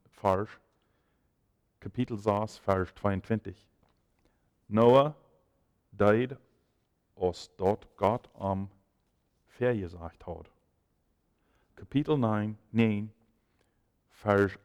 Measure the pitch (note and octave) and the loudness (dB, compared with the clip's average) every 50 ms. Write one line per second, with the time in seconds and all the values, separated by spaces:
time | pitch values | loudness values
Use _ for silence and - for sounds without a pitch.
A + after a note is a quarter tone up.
0 | _ _ _ - - G2 F#2+ F#2+ G#2+ - - - _ _ _ _ _ _ _ _ | _ _ _ -4 -2 0 0 0 -2 -6 -12 -20 _ _ _ _ _ _ _ _
1 | _ _ _ _ _ _ _ _ _ _ _ _ _ _ _ _ - G2 - A#2+ | _ _ _ _ _ _ _ _ _ _ _ _ _ _ _ _ -16 -10 -6 -6
2 | B2 - A#2+ G2+ G2 A2 G2+ G2+ A2 A2 - - - - G2 F#2+ F#2 - - - | -6 -4 -6 -4 -2 0 0 0 -2 -6 -10 -4 -2 0 0 0 0 -4 -6 -4
3 | - G2+ G2 F#2+ - - A2+ G#2+ - G2 F#2+ - _ _ _ _ _ _ _ _ | -2 -2 -2 -2 -2 -4 -4 -4 -4 -8 -16 -16 _ _ _ _ _ _ _ _
4 | _ _ _ _ _ _ _ _ _ _ _ _ _ - G#2 A2 A#2 A#2+ B2 C#3 | _ _ _ _ _ _ _ _ _ _ _ _ _ -2 2 4 6 8 8 6
5 | C#3+ D3+ D3+ - _ _ _ _ _ _ _ _ _ _ _ _ _ _ - G2+ | 4 2 -4 -10 _ _ _ _ _ _ _ _ _ _ _ _ _ _ -4 2
6 | G2+ G#2 G#2 A2+ B2+ B2+ C3+ - _ _ _ _ _ _ _ _ _ _ _ _ | 2 4 4 2 0 -4 -8 -14 _ _ _ _ _ _ _ _ _ _ _ _
7 | _ _ _ - F#2+ F2+ F2 - - - _ - F#2 F#2+ G#2+ - - - _ - | _ _ _ -4 -4 -4 -4 -6 -12 -20 _ -2 -2 -2 -2 -2 -6 -16 _ -2
8 | G2 G2 A2+ B2 - _ _ - G2 G2 G2 F#2+ G2 G2 - _ _ _ _ _ | 0 0 0 -2 -6 _ _ -8 -6 -6 -6 -6 -8 -12 -16 _ _ _ _ _
9 | _ _ _ _ _ _ _ _ _ _ _ - A#2+ B2 A#2+ G#2 F#2 E2+ E2+ F2 | _ _ _ _ _ _ _ _ _ _ _ -4 -2 -2 -2 -4 -6 -10 -12 -14
10 | E2+ E2+ - _ - F2+ E2+ E2 - - _ _ _ _ _ _ _ _ _ _ | -16 -16 -18 _ -16 -16 -14 -16 -18 -20 _ _ _ _ _ _ _ _ _ _
11 | _ _ _ _ _ _ _ _ _ _ _ _ _ _ _ - G2 - - C3+ | _ _ _ _ _ _ _ _ _ _ _ _ _ _ _ -20 -14 -6 -4 -4
12 | D3+ - D#3 C#3+ A#2+ A2 G#2+ G#2 G#2 G#2+ G#2+ - _ _ - A2 A2+ A2 G#2 G#2 | -2 -2 -2 0 0 0 0 -2 -4 -4 -8 -12 _ _ 0 0 2 2 0 -2
13 | G#2+ A2 - _ _ _ _ _ _ _ _ _ _ _ _ _ _ _ _ _ | -6 -10 -14 _ _ _ _ _ _ _ _ _ _ _ _ _ _ _ _ _
14 | _ _ _ _ - G#2 G2+ G2+ G2+ F#2+ - - _ | _ _ _ _ 0 2 4 4 4 2 0 -8 _